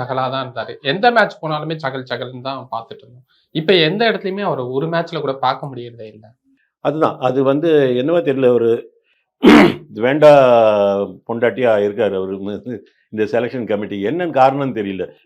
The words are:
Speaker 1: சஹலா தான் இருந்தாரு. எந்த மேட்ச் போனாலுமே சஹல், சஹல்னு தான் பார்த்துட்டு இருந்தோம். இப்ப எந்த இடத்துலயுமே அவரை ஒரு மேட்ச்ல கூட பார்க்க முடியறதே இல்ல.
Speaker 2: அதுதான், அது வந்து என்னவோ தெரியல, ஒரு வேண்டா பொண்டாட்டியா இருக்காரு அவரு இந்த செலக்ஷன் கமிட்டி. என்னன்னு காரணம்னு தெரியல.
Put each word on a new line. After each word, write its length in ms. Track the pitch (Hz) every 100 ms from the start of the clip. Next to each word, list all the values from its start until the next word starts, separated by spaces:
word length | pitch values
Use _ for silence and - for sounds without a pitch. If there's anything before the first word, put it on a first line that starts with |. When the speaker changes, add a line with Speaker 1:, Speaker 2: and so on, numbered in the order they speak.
Speaker 1:
சஹலா 300 | 127 131 131
தான் 220 | 135 127
இருந்தாரு. 260 | 120 110 117
எந்த 300 | 139 170 240
மேட்ச் 340 | 233 202 -
போனாலுமே 320 | 160 151 151 160 135
சஹல், 180 | 135 127
சஹல்னு 260 | 120 123 127
தான் 280 | 127 135 123
பார்த்துட்டு 260 | 110 - -
இருந்தோம். 260 | - 123 _ _ _
இப்ப 240 | 151 165
எந்த 360 | 190 156 202 226
இடத்துலயுமே 300 | 190 190 190
அவரை 240 | 202 135
ஒரு 240 | 127 131 160
மேட்ச்ல 320 | 165 170 160
கூட 120 | 143
பார்க்க 340 | 135 127 139 147
முடியறதே 400 | 131 120 120 110
இல்ல. 220 | 107 107 _ _ _ _ _
Speaker 2:
அதுதான், 360 | 139 151 147 101
அது 240 | 127 127
வந்து 540 | 131 139 165 151 135 123
என்னவோ 220 | 131 170
தெரியல, 300 | 151 135 131
ஒரு 440 | 120 113 117 - _ _ _ _ _ - - 175 - -
வேண்டா 380 | 107 120 147 151 143 127 117 110 104 101 98
பொண்டாட்டியா 680 | 98 95 - 117 120 107 123 107
இருக்காரு 380 | 104 101 107
அவரு 480 | 95 95 98 98 101 107 113 - _ _
இந்த 320 | 107 104 117
செலக்ஷன் 260 | 120 131 107
கமிட்டி. 380 | 104 104 101
என்னன்னு 340 | 98 165 175 135
காரணம்னு 380 | 131 139 135 110
தெரியல. 320 | 98 95 87 -